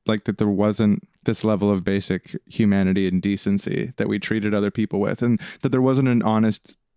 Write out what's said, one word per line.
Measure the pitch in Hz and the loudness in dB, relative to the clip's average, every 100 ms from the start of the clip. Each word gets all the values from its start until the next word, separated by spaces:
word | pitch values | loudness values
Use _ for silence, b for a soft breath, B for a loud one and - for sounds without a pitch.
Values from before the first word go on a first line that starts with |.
| - | -4
like, | 110 | -2
that | - 98 | -2 0
there | 104 | 0
wasn't | 98 104 104 107 101 - _ | 2 2 2 2 2 -4 _
this | - 110 | -4 -2
level | 110 104 101 | 0 0 2
of | 98 | 0
basic | 90 98 - 92 - - - | 0 -2 -2 -6 -6 -14 -8
humanity | - 107 98 92 95 92 | 0 2 4 2 2 0
and | 90 | 0
decency | 101 98 - 98 - - - - | -2 -2 -2 -2 -2 -4 -4 -4
that | 107 | -4
we | 104 | -2
treated | - 110 104 | -2 -2 0
other | 104 101 | 0 -2
people | 104 104 101 | -2 -2 -2
with, | 104 101 | -2 0
and | 120 113 B B | 0 0 B B
that | - | -2
there | 131 | 2
wasn't | 131 131 135 | 2 2 2
an | 120 | 2
honest | 107 110 110 104 - - _ | 2 2 2 0 -8 -20 _